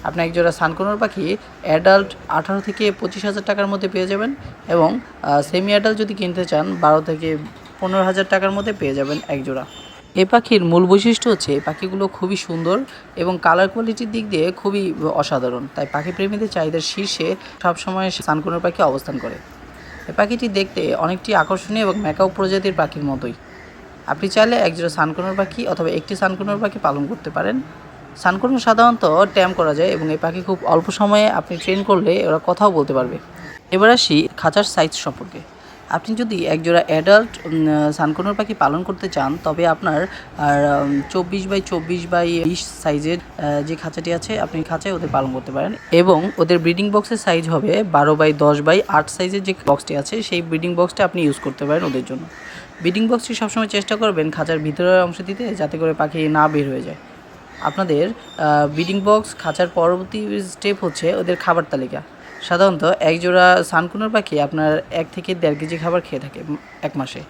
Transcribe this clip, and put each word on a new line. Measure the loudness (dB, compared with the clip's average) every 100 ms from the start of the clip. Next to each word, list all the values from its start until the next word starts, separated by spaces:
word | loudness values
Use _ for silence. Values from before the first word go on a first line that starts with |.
আপনি | -6 -2
এক | -2
জোড়া | 2 2
সানকনুর | 2 -2 0 -2 0
পাখি | -2 -2 -4 -4 -8 -12
অ্যাডাল্ট | 0 4 6 6 4 -8 -4
আঠারো | -4 -2 -4
থেকে | -4 -2 -2 0
পঁচিশ | -6 -4 -4
হাজার | -4 -4
টাকার | -2 0
মধ্যে | -2 -2
পেয়ে | -2 -2
যাবেন | -2 -2 -6 -12 -16 0
এবং, | 4 4 2 -8 -8
আহ, | 0 2
সেমি | 2 -2 2
অ্যাডাল্ট | 2 2 0
যদি | -4
কিনতে | -4 -4 -2 0
চান, | 0 0 2
বারো | 4 4
থেকে | 2 -4 -2 -4 -6 -16 -20 -8
পনেরো | -2 2
হাজার | 2 2 0
টাকার | 0 0
মধ্যে | -2 -4
পেয়ে | -4 -4 -2
যাবেন | -2 -4 -4
এক | -6
জোড়া। | -4 -8 -8 -16 -20 -20 -8 0
এ | 4
পাখির | 4 4 2
মূল | 6 4 6
বৈশিষ্ট্য | 6 6 2 2
হচ্ছে | 0 0
এ | -2 -2
পাখিগুলো | -6 -6 -4 -4
খুবই | -4 -4 -4
সুন্দর | -4 -4 0 0 -2 -12 -16 -6
এবং | -4 2
কালার | 4 4 4
কোয়ালিটির | 0 -4 -4 -4
দিক | -6 -4
দিয়ে | 0 0
খুবই | 0 -2 -2 -2 -2 -2
অসাধারণ, | 0 0 0 -2 -4 -8 -8
তাই | -6
পাখি | -4 -6
প্রেমীদের | -4 -4 -2 -4
চাহিদার | -2 -2 -2
শীর্ষে | -4 -6 -6 -4 -4 -4 -8 -4
সবসময় | -2 -2 -4 -4 -4
সানকনুর | -4 -2 -2 -2 -2
পাখি | -2 2
অবস্থান | 2 2 -6 -8
করে। | -8 -12 -16 -20 -20 -20 -20 -16 -10
এ | -2
পাখিটি | 0 0 -2
দেখতে | 0 -2 -2 -2 0
অনেকটি | 0 -2 0 2
আকর্ষণীয় | 2 -2 -2 -2
এবং | 0 0
ম্যাকাও | -2 0 0 2
প্রজাতির | 0 0 0
পাখির | 0 -2 -2
মতোই। | -4 -4 -6 -10 -16 -20 -20 -20 -20 -16 -8
আপনি | -4 0
চাইলে | 4 4 4
এক | 2 0
জোড়া | -4
সানকনুর | 0 -2 0 -4 -2
পাখি | -4 -2 -4
অথবা | -2 -2
একটি | -2 -6 -2
সানকনুর | -2 -2 -4 -2
পাখি | -4 -2
পালন | -2 -2 -4
করতে | -6 -6
পারেন। | -4 -2 -2 -6 -16 -20 -20 -20 -2
সানকনুর | -2 0 0 2
সাধারণত | 2 6 6 6 4 4 4
ট্যাম | 4 2
করা | 2 0
যায় | 2 0
এবং | 0 -2
এই | -2
পাখি | -2 -4
খুব | -4 -4 2
অল্প | 2 2
সময়ে | 0 2 4 4
আপনি | 0 -4 -6
ট্রেন | -2 -2
করলে | 2 2 4 2 2
ওরা | 0 0
কথাও | 2 4
বলতে | 4 0
পারবে। | 0 -2 -6 -12 -18 -18 -20 -4
এবার | 4 6
আসি | 6 4 2 2 0
খাঁচার | 0 2
সাইজ | 0 0 0
সম্পর্কে। | -2 -8 -10 -14 -16 -18 -20 -20 -20 -6
আপনি | -6 -4 -4
যদি | -4 -4 -2
এক | -2
জোড়া | 4 4 4
অ্যাডাল্ট, | 2 6 6 6 -8 -4
উম, | 0 2 2 2
সানকনুর | 2 0 0 -2
পাখি | -2 -4
পালন | 0 0 0
করতে | -4 -6 -4
চান, | -2 -2 -2
তবে | -4 0 2
আপনার | 2 0 0 -2 -8 -16 -4
আর, | 0 2 2 2
উম, | 0 -2 -2
চব্বিশ | -4 -2 -4 -2
by | -4 -2
চব্বিশ | -6 -4 -6 0
by | 0 2 0
বিশ | 0 -2 -8 -4
সাইজের, | -2 0 -2 -4
আহ, | -6 -8 -2 -2
যে | -4 -6
খাঁচাটি | -8 -8 -4
আছে, | -4 -4 -4
আপনি | -4 -4
খাঁচায় | -6 -6 -4 -6
ওদের | -2
পালন | -2 -2
করতে | -6 -6
পারেন | -4 -4 -6 2
এবং | 4 6 4 2 -2
ওদের | 2 2
ব্রিডিং | 2 0 0
বক্সের | 0 0 -4
সাইজ | 0 0 0
হবে | 0 0 0
বারো | 2 4 4 4
by | 4
দশ | 4 4 4
by | 4 4 4
আট | 2 0
সাইজের | -4 -4 -2
যে | -4 -4 0
বক্সটি | 0 0 -6
আছে, | -4 -6
সেই | -4 -4
ব্রিডিং | -2 -4 -2 0
বক্সটা | -2 2 0
আপনি | 2
ইউজ | 0 0
করতে | -6 -6 -2
পারেন | 0
ওদের | 0 -4 -6
জন্য। | -10 -12 -16 -18 -18 -18 -4
ব্রিডিং | -2 0 2
বক্সটি | 0 -2
সবসময় | -6 -4 -4 -2
চেষ্টা | -4 -2 0
করবেন | 0 0 -2
খাঁচার | -2 -2 -2
ভিতরের | -2 0 4 4
অংশ | 4 -2
দিতে, | -10 -6 -6 -4
যাতে | -4 -2
করে | -2
পাখি | 0 -2 0 0
না | 4 4
বের | 2 -2
হয়ে | -4
যায়। | -8 -14 -18 -20 -20 -20 -20 -6
আপনাদের, | -6 -2 0 0 0
আহ, | -4 -14 -4 2 2 2
ব্রিডিং | 0 -2 0
বক্স | 4 4 2 -8
খাঁচার | -6 0 0
পরবর্তী | 2 2 2 -4 -8 -4 -6
স্টেপ | -6 -4 -4 -2
হচ্ছে | -4 -2 -2 0
ওদের | -2 -2
খাবার | 2 0 0
তালিকা। | -4 -6 -8 -12 -20 -20 -16
সাধারণত | -2 4 4 4 2 2
এক | 2 2
জোড়া | 4 6 8 6
সানকুনোর | 4 0 0 -4 0
পাখি | 0 0 -2
আপনার | 0 0 2 0 -2
এক | -6 -4 -8
থেকে | -6 0
দেড় | 0 0
কেজি | -4 -4
খাবার | -2 -2
খেয়ে | -2 -10
থাকে, | -10 -14 -10
উম, | -10 -10 -10
এক | -8 -6
মাসে। | -8 -10 -16